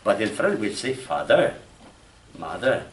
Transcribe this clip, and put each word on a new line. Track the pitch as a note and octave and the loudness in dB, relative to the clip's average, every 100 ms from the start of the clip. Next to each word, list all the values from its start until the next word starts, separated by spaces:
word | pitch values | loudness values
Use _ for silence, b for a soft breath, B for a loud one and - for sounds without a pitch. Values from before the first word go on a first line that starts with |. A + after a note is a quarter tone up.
But | G#2 G#2+ | 2 2
in | G#2+ | 0
French, | - G#2 G#2 | 0 0 0
we | G#2+ | -2
say | - B2 | -4 -6
father, | C3 - D3 D3 - - - - - - - - - - - | -6 -4 -6 4 4 4 -2 -18 -20 -20 -20 -20 -20 -20 -14
mother. | D#2+ F2 - F2 - | -10 -2 0 0 -4